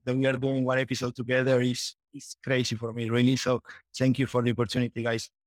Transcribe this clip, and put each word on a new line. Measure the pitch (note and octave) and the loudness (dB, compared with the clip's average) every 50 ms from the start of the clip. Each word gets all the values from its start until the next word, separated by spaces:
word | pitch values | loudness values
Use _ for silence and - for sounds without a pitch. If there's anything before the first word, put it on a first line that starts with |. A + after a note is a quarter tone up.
| - | -4
that | B2+ B2+ | -2 0
we | C3 C3+ | 2 2
are | C3+ C3 | 2 0
doing | B2+ C3 C3+ C3+ C3 B2+ | 0 0 0 0 0 0
one | B2+ B2+ B2+ | 2 2 0
episode | C3 - C3 - B2+ B2 - | 0 0 -2 -4 -4 -6 -6
together | - A#2 A#2 B2+ B2+ B2+ C3+ C3 B2 | -6 -4 0 0 2 2 4 4 4
is, | B2 B2+ B2 - - - - _ _ _ - | 4 2 0 -2 -6 -8 -10 _ _ _ -20
is | C#3+ - - - - - | -18 -16 -16 -18 -12 -4
crazy | B2+ C3+ B2+ A#2+ - A#2 | -2 0 0 0 0 -2
for | A2 A#2 A2+ | -4 -6 -8
me, | A2 A#2 A#2 A2 | -6 -6 -4 0
really. | A#2 A#2+ B2 B2+ C3+ | 2 4 4 4 4
So | B2 - C3 B2+ A2+ - - - - - _ - | 2 2 0 0 -2 -2 -8 -18 -20 -20 _ -4
thank | - C3 C3 B2 - | 0 2 2 2 2
you | C3 | 0
for | - - B2 | 0 0 0
the | A#2 B2 | 0 2
opportunity, | A2+ A#2+ A#2+ G2+ - B2 B2 A#2 - A#2 A#2 | 0 0 -2 -2 0 -2 -2 -2 -4 -4 -2
guys. | A#2 A2+ A2+ - - _ _ _ | -2 -2 -2 -4 -8 _ _ _